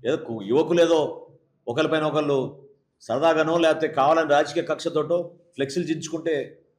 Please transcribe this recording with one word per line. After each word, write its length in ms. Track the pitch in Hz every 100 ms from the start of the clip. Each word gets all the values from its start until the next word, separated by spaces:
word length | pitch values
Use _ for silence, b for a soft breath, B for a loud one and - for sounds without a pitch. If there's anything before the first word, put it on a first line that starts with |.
| 117
ఏదో 120 | 156
కు-, 260 | - 117
యువకులు 380 | 98 127 160 170
ఏదో 180 | 170 165 143 - - _ _ _ -
ఒకరిపైన 360 | 117 156 160
ఒకళ్ళు 360 | 151 151 147 139 123 - - _ _ _
సరదాగానో 520 | - 117 165 160 156 170
లేకపోతే 300 | 165 156 160
కావాలని 420 | - 135 165 156
రాజకీయ 340 | 143 151 170
కక్షతోటో 540 | - 151 165 156 143 170 170 - _ -
ఫ్లెక్సీలు 300 | 135 180 160
చించుకుంటే 500 | 156 - 165 165 151 127 - _